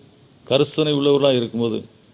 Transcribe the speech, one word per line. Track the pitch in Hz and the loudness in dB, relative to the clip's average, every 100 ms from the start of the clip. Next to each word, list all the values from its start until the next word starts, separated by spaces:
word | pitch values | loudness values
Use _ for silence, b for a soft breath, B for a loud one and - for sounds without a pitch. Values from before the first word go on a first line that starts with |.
| - _ _ _ - | -14 _ _ _ -4
கரிசனை | 139 147 151 151 | 0 2 2 2
உள்ளவர்களாக | 147 143 143 139 127 | -2 0 2 2 0
இருக்கும்போது, | 117 113 117 107 - _ _ | -2 -6 -6 -6 -10 _ _